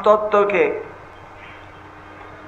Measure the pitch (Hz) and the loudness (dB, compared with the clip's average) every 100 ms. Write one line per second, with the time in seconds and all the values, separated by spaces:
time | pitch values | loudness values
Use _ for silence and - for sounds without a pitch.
0 | 208 214 214 208 202 185 143 - - - | 4 4 4 2 4 4 2 0 -8 -14
1 | - - - - - - - - - - | -20 -20 -20 -20 -20 -18 -20 -20 -20 -20
2 | - - - - | -20 -18 -18 -18